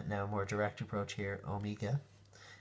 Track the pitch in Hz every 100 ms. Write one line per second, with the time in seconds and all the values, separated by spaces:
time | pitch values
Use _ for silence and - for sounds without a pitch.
0 | - 101 101 104 98 104 104 - - 104
1 | 101 - 98 98 - 101 104 104 104 139
2 | - - - - - -